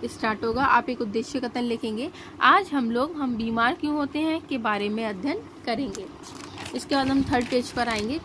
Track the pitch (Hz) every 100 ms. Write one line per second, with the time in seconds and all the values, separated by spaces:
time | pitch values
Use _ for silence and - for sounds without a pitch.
0 | 240 - 233 214 226 226 269 240 240 247
1 | 233 220 226 269 247 247 247 233 233 220
2 | 277 - - - 247 339 381 285 233 233
3 | 285 320 269 233 226 226 233 330 294 302
4 | 285 302 320 320 - 262 226 208 202 214
5 | 226 202 285 403 - - - 226 269 190
6 | 185 - - - - - - 254 - 277
7 | 262 269 269 277 247 254 247 - 233 220
8 | 214 302